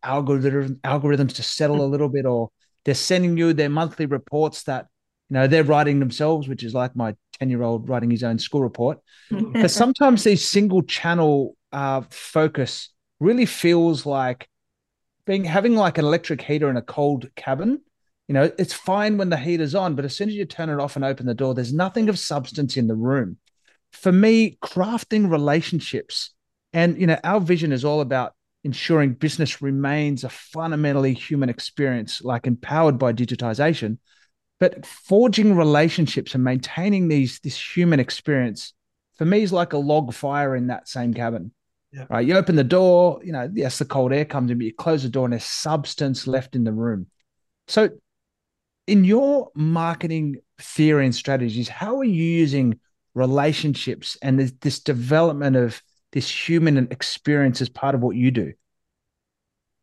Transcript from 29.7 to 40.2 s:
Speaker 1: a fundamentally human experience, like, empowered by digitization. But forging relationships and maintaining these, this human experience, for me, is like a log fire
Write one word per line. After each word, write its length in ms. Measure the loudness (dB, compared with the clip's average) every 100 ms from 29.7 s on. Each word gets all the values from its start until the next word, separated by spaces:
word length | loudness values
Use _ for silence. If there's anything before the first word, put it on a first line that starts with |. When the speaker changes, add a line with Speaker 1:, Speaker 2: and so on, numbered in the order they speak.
| -2 -2 -2 -2 -4 -8
Speaker 1:
a 40 |
fundamentally 840 | -14 -14 -8 -6 -2 0 2 0
human 340 | -2 -4 -2 -2
experience, 760 | -4 -10 -4 -2 -2 -6 -8
like, 240 | -4 -4 -2
empowered 540 | -4 -2 2 2 4
by 140 | 0
digitization. 840 | 0 -4 -4 -4 0 0 0 -4 -8 _ _ _ _ _ _
But 260 | 0 0 -14
forging 680 | -20 2 4 6 4 4 6
relationships 800 | 4 4 2 2 -2 -2 -4 -2
and 80 |
maintaining 640 | 0 -2 -4 -4 0 2 2
these, 320 | 2 0 -4
this 180 | -10 -10 -6 0
human 240 | 4 4
experience, 720 | 0 -4 -2 0 0 -6 -16 _ _ _ _ _
for 60 |
me, 180 | 0 2
is 120 | 2
like 180 | 0 0
a 60 | -2
log 360 | 2 0 0
fire 400 | -6